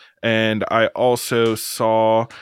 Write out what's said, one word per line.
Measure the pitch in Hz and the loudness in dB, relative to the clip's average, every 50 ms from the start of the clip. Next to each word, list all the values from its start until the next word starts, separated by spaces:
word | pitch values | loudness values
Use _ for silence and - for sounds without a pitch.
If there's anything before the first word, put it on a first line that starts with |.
| - - _ _ | -20 -20 _ _
And | - 113 113 110 110 110 110 104 101 - | -4 -2 0 0 0 0 -2 -2 -2 0
I | 101 113 110 - | 0 2 0 0
also | - - 123 123 123 120 - - 123 117 117 113 110 | 0 0 2 2 2 0 -2 -2 0 0 2 0 0
saw, | 107 - - - - 117 113 110 110 110 110 113 113 117 - - - | -2 -6 -8 -6 -2 0 0 2 2 2 2 2 2 0 -2 -8 -18